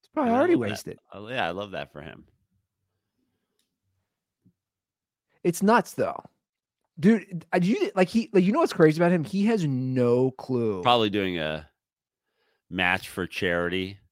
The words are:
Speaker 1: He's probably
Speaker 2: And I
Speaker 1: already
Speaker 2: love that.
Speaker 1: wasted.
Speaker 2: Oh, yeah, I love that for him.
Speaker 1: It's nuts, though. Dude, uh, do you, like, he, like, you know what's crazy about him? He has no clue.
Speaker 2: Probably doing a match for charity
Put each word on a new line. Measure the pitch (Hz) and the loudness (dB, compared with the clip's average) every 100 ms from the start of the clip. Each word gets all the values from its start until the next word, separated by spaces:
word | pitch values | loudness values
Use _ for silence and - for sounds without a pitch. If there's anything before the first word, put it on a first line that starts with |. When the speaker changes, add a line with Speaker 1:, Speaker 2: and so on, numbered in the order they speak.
Speaker 1:
He's | _ | _
probably | - 254 | -4 0
Speaker 2:
And | 240 | 2
I | |
Speaker 1:
already | 330 339 | 2 2
Speaker 2:
love | |
that. | 110 | 0
Speaker 1:
wasted. | - - - _ | -6 -10 -16 _
Speaker 2:
Oh, | 95 107 | -18 -10
yeah, | 127 87 | -4 -4
I | |
love | 87 101 | -4 -8
that | 87 71 | -10 -10
for | 73 | -14
him. | 76 - 87 _ _ _ _ _ _ _ _ _ _ _ _ _ _ _ _ _ _ _ _ _ _ _ _ _ _ _ _ _ _ _ | -16 -18 -20 _ _ _ _ _ _ _ _ _ _ _ _ _ _ _ _ _ _ _ _ _ _ _ _ _ _ _ _ _ _ _
Speaker 1:
It's | 180 170 | -4 0
nuts, | 196 226 - | 4 4 2
though. | - 98 - - _ _ _ _ _ _ - | -4 -4 -4 -16 _ _ _ _ _ _ 0
Dude, | 160 226 - 175 - | 2 2 0 -14 -4
uh, | 185 | 0
do | 180 | 2
you, | 381 381 - | 0 -2 0
like, | 185 | 0
he, | 220 226 | 0 2
like, | 190 | 2
you | 180 | 2
know | 269 | 2
what's | 320 | 0
crazy | - 160 156 | 4 4 4
about | 175 | 2
him? | 180 | 2
He | 147 190 202 | -2 -2 0
has | 226 156 | 0 0
no | 131 131 127 120 120 131 | -2 -2 0 2 2 0
clue. | 131 - 127 117 98 | -2 -6 -2 -2 0
Speaker 2:
Probably | 120 123 107 | 2 4 4
doing | 101 95 87 | 0 -2 -2
a | 78 78 78 _ _ _ _ _ _ _ _ _ _ | -4 -6 -10 _ _ _ _ _ _ _ _ _ _
match | 90 90 92 - | -2 0 0 -4
for | - 87 | -8 -8
charity | - 95 87 87 90 92 98 _ | -4 -2 -2 -2 -4 -6 -10 _